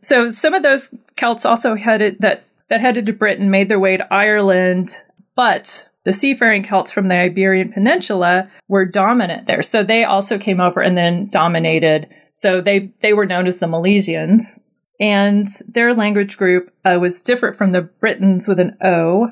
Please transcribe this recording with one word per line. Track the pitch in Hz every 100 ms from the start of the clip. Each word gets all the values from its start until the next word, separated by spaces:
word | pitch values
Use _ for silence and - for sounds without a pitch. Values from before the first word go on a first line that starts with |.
so | - 247 240
some | 226 311
of | 370
those | 285 269 - - _ -
Celts | 240 233 -
also | 226 240 214
headed | 220 220 208 190
that, | 196 - _ _ _
that | 226
headed | 254 233 208
to |
Britain | 220 214 185 196
made | 196 196
their | 202
way | 190 190
to | -
Ireland, | 196 214 214 196 185 185 180 175 - - _ _ -
but | 233 175 - - - _
the | 180
seafaring | 196 277 262 233 202
Celts | 196 196 -
from | - 190
the | 180
Iberian | 180 180 190 190 190
Peninsula | 196 220 359 - 190 175 185 190 - -
were | 196 185
dominant | 202 196 247 175 156 -
there. | -
So | - 220
they | 202 226
also | 233 196 202 202
came | 208 185
over | 180 180
and | 185 180
then | 170 175 -
dominated. | 160 170 165 165 160 160 156 - - _
So | - 196 185
they, | 185 196 196 -
they | 214
were | 208 196
known | 180 185
as | 180
the | 165
Milesians. | 165 180 202 190 160 160 226 - - _ _ _ -
And | 208 202 202 202 202 - -
their | 240 240
language | 226 208 202 202 -
group, | 190 180 180 _ 190
uh, | 175
was | 175 175
different | - 240 208 -
from | 196
the | 180
Britons | 170 _ 220 - 190 185 208
with | 180
an | 180 -
O, | 185 170 165 190 233